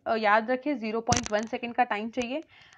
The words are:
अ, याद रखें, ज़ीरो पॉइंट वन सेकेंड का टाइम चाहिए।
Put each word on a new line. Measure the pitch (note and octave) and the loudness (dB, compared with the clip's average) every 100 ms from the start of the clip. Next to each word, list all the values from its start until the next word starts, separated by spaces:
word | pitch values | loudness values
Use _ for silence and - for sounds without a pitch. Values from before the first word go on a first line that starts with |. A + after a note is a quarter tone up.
| - | -2
अ, | A3+ | 2
याद | G#3 G#3+ A3+ | 6 4 4
रखें, | B3+ D4 C4 | -2 -2 -2
ज़ीरो | G#3+ A3+ | -2 -4
पॉइंट | A#3 A#3+ A#3 | 0 -2 0
वन | G#3 | -2
सेकेंड | A3 A#3+ A#3+ | -2 -6 -4
का | A#3 | 0
टाइम | A#3+ G#3 A3+ | 0 0 -4
चाहिए। | B3+ A#3+ D4 - - - | -4 -4 -6 -8 -20 -20